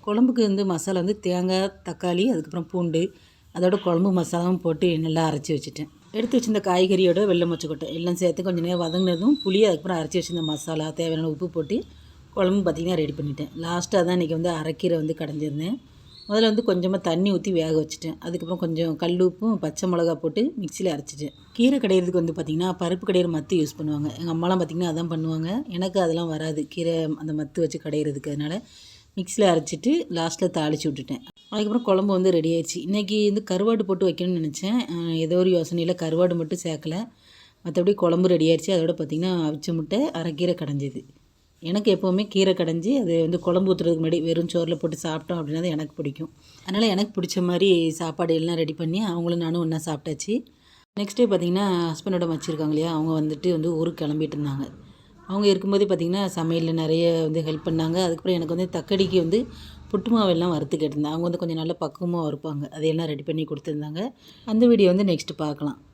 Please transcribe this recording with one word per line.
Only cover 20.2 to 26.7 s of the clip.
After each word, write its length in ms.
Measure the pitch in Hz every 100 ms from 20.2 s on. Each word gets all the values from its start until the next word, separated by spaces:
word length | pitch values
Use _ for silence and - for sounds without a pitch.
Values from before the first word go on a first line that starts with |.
| 160 151 262 -
மிக்சியில் 280 | 160 - 185
அரைச்சிட்டேன். 380 | 147 - 143 147 - -
கீரை 260 | - 240 285
கடையிறதுக்கு 320 | 214 190 180
வந்து 220 | 180 165
பார்த்திங்கன்னா, 420 | 160 151 156 185 180
பருப்பு 260 | 175 180 -
கடையிற 220 | 185 175
மத்து 260 | 160 143
யூஸ் 240 | 180 151 -
பண்ணுவாங்க. 400 | 156 147 147 -
எங்க 160 | 170
அம்மாலாம் 260 | 165 175 185
பார்த்திங்கன்னா 300 | 160 160 175
அதான் 220 | 156 170
பண்ணுவாங்க. 580 | 160 160 160 160 214 294
எனக்கு 320 | 175 185 190
அதெல்லாம் 260 | 175 165 170
வராது, 400 | 156 160 156
கீரை 400 | 151